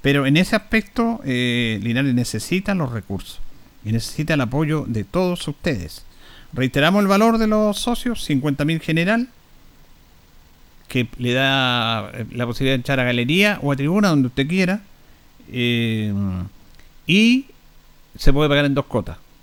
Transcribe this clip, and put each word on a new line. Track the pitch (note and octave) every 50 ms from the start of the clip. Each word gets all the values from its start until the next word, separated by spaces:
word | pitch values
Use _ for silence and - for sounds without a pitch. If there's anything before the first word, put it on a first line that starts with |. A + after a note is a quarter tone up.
Pero | - C#3 C#3 C#3+ C3
en | C#3 D3
ese | E3 F#3 - A3+
aspecto, | G#3 - - - A3 - - - - A#3 A#3 A#3 - -
eh, | C#3 B2 B2 B2 B2 A#2+ A#2+ A#2+ A2+ A2 G2
Linares | A2 A#2 A#2 B2+ C#3+ C3+ A#2+
necesita | B2 A#2+ - - G#2+ - - F3 F#3+ - G#3 G3
los | F3+ D3+ B2
recursos, | A#2 A2 - - G2+ F2 - - - - - - - - - - - - -
y | G#2+
necesita | A2+ A2+ - - - - D3+ D3+ D#3+
el | C#3+
apoyo | B2+ G#2+ B2+ D3 D#3+ D3 D#3 D3+ -
de | A2 A#2 G#2+ G2
todos | - - F3 F#3 F3+ F3 - -
ustedes. | D3+ C#3+ - - - C3 F#2 E2 - - - - - - - - - - - - -
Reiteramos | - B2+ C3 B2 - C#3 D3 E3+ F#3+ G#3
el | G3+
valor | F#3+ F#3+ G3 A3+ A#3 A3+
de | A3 A3
los | G#3+ G#3+ G#3+ G#3+ G#3 G3
socios, | - - A#3+ A#3+ - - B3 A3+ - -
cincuenta | - D3 C3 - D3+ C#3 - C#3+
mil | D#3+ D#3+ D#3+
general, | - - D#3+ E3 E3+ F#3+ A3+ A#3 B3 - - _ _ _ - - - - - - - - - - - _ - - - - - - - _ - _ - - _ - - -
que | - B2+ A#2 - -
le | - A#2+ B2 B2
da, | C3 C3+ C3+ C3+ C3+ C3 B2+ B2 A#2+ A2+ A#2 A2+ G#2+ G2+ G2+ -
eh, | A#2+ A2 -
la | - A#2+ A#2+
posibilidad | A#2+ A#2 - C3+ C3 C3+
de | B2+
echar | - - C#3 C3
a | B2
galería | B2 B2 A#2+ A#2+ B2+ D#3+ F#3+ G3+ G#3 G3 - -
o | C#3+
a | C#3
tribuna, | C3 C#3 D#3 F3+ G#3+ G#3 F#3
donde | D#3 C#3+ B2+
usted | B2 - C#3 C3+
quiera, | D3+ F3 F#3+ F#3 F3+ G3 G#3+ - - - - - - - - - - - - - -
eh, | - B2 A#2+ A#2+ A#2+ A#2 A#2 A2+ A2 A2 G#2+ G#2 G2+ G2+ G2+ F#2+ F#2 F#2 F2+ G2 - - - - - - - - _ - -
y | - E3+ G#3 A3+ A#3 B3+ C4 C#4 - - - - - - - - - - - - _ -
se | - - C3+
puede | C3 C#3+ D3+ C#3+
pagar | C#3+ C#3+ D3
en | C#3+ C#3
dos | C#3 -
cuotas. | - - A2 G2 - - - - - - -